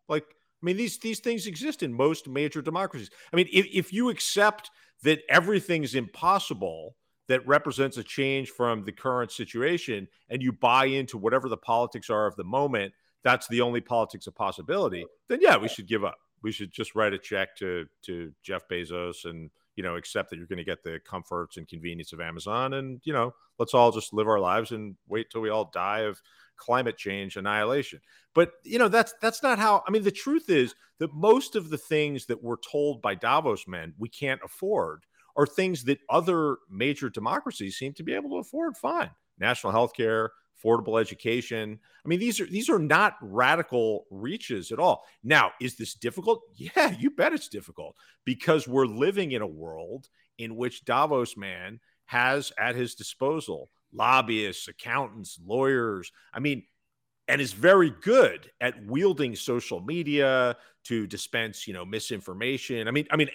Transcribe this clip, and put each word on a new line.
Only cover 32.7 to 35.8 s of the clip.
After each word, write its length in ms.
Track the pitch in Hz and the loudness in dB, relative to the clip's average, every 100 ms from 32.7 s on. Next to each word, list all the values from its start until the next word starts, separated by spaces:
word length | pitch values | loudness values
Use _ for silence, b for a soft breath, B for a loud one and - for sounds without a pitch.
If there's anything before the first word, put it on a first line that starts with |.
told 300 | 147 147 143 | -2 0 0
by 140 | 104 | -2
Davos 520 | 95 117 139 151 107 - | 0 2 2 2 -2 -4
men 280 | 90 82 76 | -10 -10 -10
we 140 | 113 | -10
can't 320 | - 139 131 | -6 -4 -4
afford 600 | - - 190 202 82 78 _ b b - | -8 -8 -2 0 -2 -6 _ b b 2
are 100 | 143 | 2
things 360 | - 190 165 | 2 -2 -2